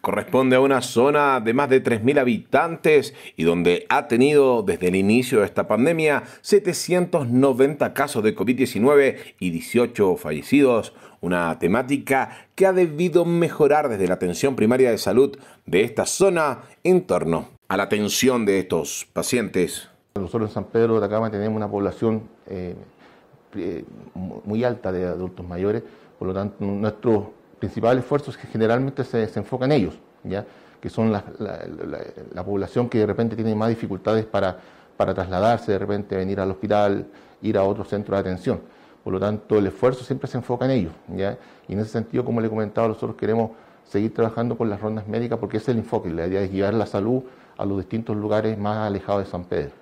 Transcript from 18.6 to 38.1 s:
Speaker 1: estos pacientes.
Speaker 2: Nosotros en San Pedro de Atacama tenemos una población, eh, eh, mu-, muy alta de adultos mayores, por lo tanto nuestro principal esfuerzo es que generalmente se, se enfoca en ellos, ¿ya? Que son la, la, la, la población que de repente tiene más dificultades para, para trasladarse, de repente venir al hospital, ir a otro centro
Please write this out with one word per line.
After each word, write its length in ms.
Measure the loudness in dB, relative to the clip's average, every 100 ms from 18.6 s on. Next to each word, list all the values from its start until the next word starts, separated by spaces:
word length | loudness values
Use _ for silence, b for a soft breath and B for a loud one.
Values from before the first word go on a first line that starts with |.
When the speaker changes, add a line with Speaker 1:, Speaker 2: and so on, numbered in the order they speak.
Speaker 1:
estos 480 | 0 -2 -4 -8 -8
pacientes. 800 | -6 -2 -2 -2 -2 -2 -4 -16 _ _
Speaker 2:
Nosotros 360 | -8 -4 -4 -4
en 40 |
San 100 | -6
Pedro 360 | -4 0 2 2
de 40 |
Atacama 240 | 0 -2 -2
tenemos 280 | -2 -4 -2
una 120 | -4
población, 540 | -2 -2 0 -2 -2 -6 -20 -12
eh, 300 | -10 -10 -12 -18 _ b b b _ _ -8
eh, 280 | -8 -8 -12 -18 -18
mu-, 280 | -12 -12 -10
muy 180 | -6 -2
alta 300 | -2 -2 -4
de 140 | -4 -4
adultos 400 | -4 -8 -10 -12
mayores, 360 | -4 -2 -2 -6 B B _
por 80 | -6
lo 60 |
tanto 300 | -4 -6 -6
nuestro 720 | -6 -2 -4 -2 0 0 0 -16 _ _
principal 400 | -8 -2 2 2
esfuerzo 320 | 0 -4 -4
es 60 | -14
que 100 | -8
generalmente 560 | 0 2 2 0 -4
se, 240 | -4 -2 -2
se 140 | -4
enfoca 240 | -6 -2
en 80 | 2
ellos, 260 | 2 0 -4 _ _
¿ya? 240 | -8 -8 -8 B B B
Que 80 | -10
son 220 | -2 0
la, 140 | 0 -4 -10
la, 180 | -10 -8 -12
la, 320 | -10 -10 -10 -12 -14 -14
la 120 | -12
población 440 | -6 -4 -2 -2 0
que 100 | 2
de 80 | 0
repente 280 | 2 -2
tiene 180 | -2 -2 0
más 120 | 0
dificultades 560 | -2 -4 -4 0 0
para, 320 | 0 -2 -2 -4 B B B _
para 160 | -2
trasladarse, 600 | 0 -2 0 2 2 0
de 60 | -2
repente 340 | -2 -4 -4
venir 240 | -4 -2 -2
al 140 | -2
hospital, 560 | -4 0 2 4 2 -4 B B B
ir 160 | -2 2
a 60 |
otro 180 | 2 0
centro 320 | -4 -6 -2